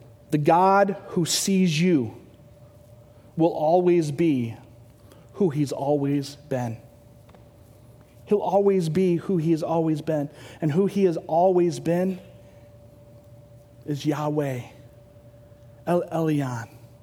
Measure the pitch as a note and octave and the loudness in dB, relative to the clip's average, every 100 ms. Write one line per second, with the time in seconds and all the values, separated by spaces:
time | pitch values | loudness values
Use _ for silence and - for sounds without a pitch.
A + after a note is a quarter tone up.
0 | - - - D3+ D3 E3+ F#3+ G3 G3+ G3 | -20 -20 -4 -2 2 4 6 4 4 0
1 | - - D#3 - - F#3+ F#3 D3+ F3+ D#3+ | -6 -4 -2 -2 0 2 2 2 2 2
2 | A2+ - - - - - - - - - | 0 -8 -20 -20 -20 -20 -20 -20 -20 -20
3 | - - - - E3 - D3+ F3+ F3+ F3 | -20 -20 -12 0 0 2 2 4 4 2
4 | D3+ C#3 E3+ C3+ A#2 G#2+ - - - - | 0 0 0 0 -2 -8 -18 -20 -20 -20
5 | - - - - F#3+ C#3+ C#3 - C3+ D3 | -20 -20 -14 -2 -2 0 -4 -4 -2 -2
6 | C#3 C#3+ C#3 - - C3 A#2+ A2 - - | 0 -2 -4 -12 -8 -6 -6 -10 -16 -20
7 | - - - - - - - - - - | -20 -20 -20 -20 -20 -20 -20 -20 -20 -20
8 | - - - G#3 - F#3 G3+ F#3+ E3 D#3 | -20 -20 -2 0 2 2 4 2 0 0
9 | F#3+ E3+ - F#3 D#3+ D#3+ E3 E3 D#3+ D#3 | 0 0 0 -2 0 0 0 0 0 -2
10 | C3+ D#3 C#3+ - - - D#3+ D3 G3 G3 | -2 -4 -4 -10 -20 -6 -2 0 0 2
11 | F#3+ E3 - D#3+ F#3 F3+ F3 C#3 D#3+ E3+ | 0 0 -2 2 2 4 2 0 -2 -2
12 | F#3 F#3 - - - - - - - - | -2 -4 -12 -20 -20 -20 -20 -20 -20 -20
13 | - - - - - - - - - C#3+ | -20 -20 -20 -20 -20 -20 -20 -16 -10 -6
14 | D3 D3 D3+ D3+ C#3+ B2+ - - - - | -4 -4 -4 -4 -4 -6 -12 -18 -20 -20
15 | - - - - - - - - - F3 | -20 -20 -20 -20 -20 -20 -20 -10 -2 -2
16 | - D#3+ D#3+ D3 C3+ A#2+ A2+ - - - | -2 -4 -2 -2 -4 -6 -12 -18 -20 -20